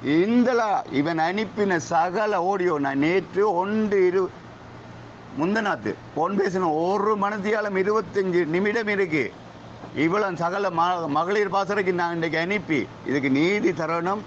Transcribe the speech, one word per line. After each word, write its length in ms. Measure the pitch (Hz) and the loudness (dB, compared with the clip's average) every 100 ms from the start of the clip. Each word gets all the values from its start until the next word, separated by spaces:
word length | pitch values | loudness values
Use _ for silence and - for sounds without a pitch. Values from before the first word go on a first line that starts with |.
இந்தலா 880 | 123 156 196 240 240 233 220 175 - | 2 2 4 4 4 2 2 -2 0
இவன் 260 | 135 147 165 | -2 0 0
அனுப்பின 580 | 160 196 220 - 202 170 | 0 0 -4 -2 0 0
சகல 760 | 131 165 175 185 214 196 175 | 2 0 2 0 0 0 0
ஆடியோ 260 | 196 180 151 | 2 2 2
நான் 200 | 139 135 | 0 2
நேற்று 560 | 151 185 - 170 208 | 2 2 0 2 2
ஒன்று 440 | 175 190 214 214 202 180 | 2 0 0 2 4 4
இரு-, 320 | 185 185 - - - - - - - - - - - | 4 -2 -6 -18 -18 -18 -18 -18 -18 -18 -18 -12 -2
முந்தநாத்து 540 | 165 220 208 151 104 - - | 0 0 0 -2 -4 -6 -8
போன் 260 | 147 170 202 | -2 0 2
பேசின 300 | 302 185 175 | 0 2 0
ஒரு 440 | 151 170 202 208 208 | 2 0 0 0 0
மணித்தியாலம் 600 | 202 208 196 214 208 190 | 0 -2 -2 -2 0 0
இருபத்தஞ்சு 680 | 190 214 208 202 190 175 | 2 0 0 -2 2 2
நிமிடம் 440 | 160 170 208 226 208 | 2 0 0 0 0
இருக்கு. 440 | 202 185 151 117 - - - - - - | 0 0 0 -2 -6 -18 -18 -18 -16 -10
இவ்வளவு 420 | - 160 202 202 165 | 0 0 2 0 0
சகல 340 | 170 196 202 | -2 0 0
ம-, 380 | 165 170 180 165 | 2 2 2 0
மகளிர் 420 | 147 170 208 202 | 0 2 2 2
பாசறைக்கு 420 | 196 190 208 185 | 0 0 0 0
நான் 200 | 175 170 | 0 0
இன்னைக்கு 260 | 170 165 160 | -2 0 0
அனுப்பி 500 | 170 208 - 147 98 - - | 0 -2 0 -2 -2 -8 -2
இதுக்கு 240 | 139 135 | 0 2
நீதி 400 | 135 170 208 214 | 2 4 2 0
தரணும். 500 | 170 160 170 175 202 | 0 -2 -2 -2 -4